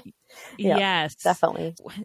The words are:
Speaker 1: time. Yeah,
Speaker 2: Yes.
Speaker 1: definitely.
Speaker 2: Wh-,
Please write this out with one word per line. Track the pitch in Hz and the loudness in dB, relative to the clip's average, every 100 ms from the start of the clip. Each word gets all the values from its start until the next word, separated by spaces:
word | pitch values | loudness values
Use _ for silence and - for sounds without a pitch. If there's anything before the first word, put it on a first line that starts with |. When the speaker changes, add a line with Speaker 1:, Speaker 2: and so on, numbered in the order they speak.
Speaker 1:
time. | - - _ - - - | -6 -14 _ -20 -18 -2
Yeah, | 196 165 | 2 2
Speaker 2:
Yes. | 196 175 151 - | 2 2 0 0
Speaker 1:
definitely. | - 180 - - 165 165 | 0 2 0 0 -6 -8
Speaker 2:
Wh-, | - 190 | -14 -14